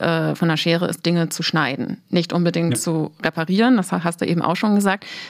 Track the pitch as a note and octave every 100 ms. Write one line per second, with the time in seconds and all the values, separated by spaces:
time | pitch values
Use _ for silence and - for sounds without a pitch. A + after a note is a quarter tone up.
0 | E3 E3 D#3 D3 E3+ D#3+ E3+ E3 E3+ E3+
1 | E3+ F3 E3 - E3 D#3+ C#3 C3+ - -
2 | _ F3+ E3 E3+ F3 E3+ E3+ - - D#3+
3 | D#3 - - E3 E3 F#3+ A#3 A#3+ F3+ F3+
4 | E3+ E3+ - E3+ - F3 G#3+ G3+ G3+ G3
5 | - - -